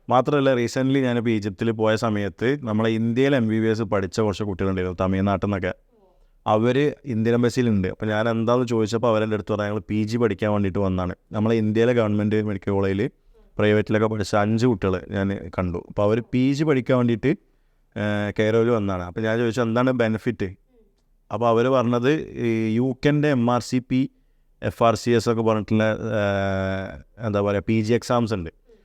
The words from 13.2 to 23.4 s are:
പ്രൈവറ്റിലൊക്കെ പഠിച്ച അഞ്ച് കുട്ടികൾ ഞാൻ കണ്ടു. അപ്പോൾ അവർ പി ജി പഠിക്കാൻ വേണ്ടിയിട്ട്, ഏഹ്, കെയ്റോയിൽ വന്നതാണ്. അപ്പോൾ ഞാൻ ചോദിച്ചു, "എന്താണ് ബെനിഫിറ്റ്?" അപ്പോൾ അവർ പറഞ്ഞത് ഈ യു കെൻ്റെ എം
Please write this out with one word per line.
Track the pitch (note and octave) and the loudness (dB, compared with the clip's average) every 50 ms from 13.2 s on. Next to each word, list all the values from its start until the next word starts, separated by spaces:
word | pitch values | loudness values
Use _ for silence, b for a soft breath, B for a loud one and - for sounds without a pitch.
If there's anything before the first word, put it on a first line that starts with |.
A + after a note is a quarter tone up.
| _ _ - _ _ _ - - | _ _ -20 _ _ _ -4 0
പ്രൈവറ്റിലൊക്കെ | G#2+ G#2 G#2+ G#2+ G2+ - G#2+ G#2+ A2 G#2+ | 2 4 4 2 2 0 0 0 0 0
പഠിച്ച | A2 G#2+ G2 - - | -2 -2 -4 0 0
അഞ്ച് | G#2 G#2 G#2 A2+ A2 A#2+ | 0 2 2 2 2 2
കുട്ടികൾ | B2+ A#2 F#2+ - G2 F#2 F#2 - - | 2 2 2 0 -2 -2 -2 -4 -6
ഞാൻ | G2+ G2 G2 G2 G2 - - F2 - - | -4 -4 -2 -2 -4 -6 -10 -10 -6 -4
കണ്ടു. | F#2+ F2+ E2+ F2 - - | -4 -4 -4 -8 -10 -8
അപ്പോൾ | - - | -4 -2
അവർ | G#2 G#2 A2 A#2+ A#2 - | 0 0 0 0 -2 -2
പി | - B2+ B2+ C3+ | -2 0 0 0
ജി | C#3 C3+ D#3 | 0 0 0
പഠിക്കാൻ | D#3 D3 C3 A2+ - C3 | 0 0 0 0 0 2
വേണ്ടിയിട്ട്, | B2 A#2+ A#2+ A#2 G#2 - B2 | 2 2 2 0 0 0 0
ഏഹ്, | F3+ - _ _ _ _ _ _ _ _ _ _ - G#2+ G#2 G#2 G#2 G#2 G#2 G#2 G2 - | -2 -2 _ _ _ _ _ _ _ _ _ _ -8 -4 -4 -2 -2 -2 -4 -4 -2 0
കെയ്റോയിൽ | A2 A2 A2 A2+ A2+ A#2 | 2 2 4 4 4 4
വന്നതാണ്. | A#2+ A2 G2+ G2 F#2+ F2+ | 2 2 0 -2 -2 -4
അപ്പോൾ | F2 F2 E2+ A2+ | -6 -8 -6 -4
ഞാൻ | A2 A2 A2 A#2 | -2 -2 0 0
ചോദിച്ചു, | A#2+ A#2 G#2+ B2 | 0 0 0 0
"എന്താണ് | A#2+ A2+ A2+ A#2+ B2+ C3 | 0 0 0 2 2 2
ബെനിഫിറ്റ്?" | C3 B2 A#2 A2 A2 A2 - B2+ A2+ - G#2 F#2 F#2 - _ _ _ _ _ _ _ _ _ _ _ _ _ - | 2 2 0 0 0 -2 -2 -4 -4 -4 -4 -6 -8 -12 _ _ _ _ _ _ _ _ _ _ _ _ _ -10
അപ്പോൾ | G#2+ G#2+ A#2 A#2 | -4 0 2 2
അവർ | A2+ A2+ A#2+ C3 | 4 4 4 4
പറഞ്ഞത് | C3+ C3 A#2+ A#2+ A#2+ A#2+ A#2+ C3 D3+ D#3 C3 G#2+ | 2 2 2 2 2 2 2 2 2 0 -2 -8
ഈ | - C3 A#2+ A#2 A2+ A2+ A2 A2 A2 | -8 -4 -2 -2 0 0 0 0 0
യു | A#2 B2 C3+ B2 - - | 0 0 -2 -2 0 0
കെൻ്റെ | D3 D3 D3 C#3+ D3+ | 2 2 2 2 2
എം | C#3+ B2 | 2 2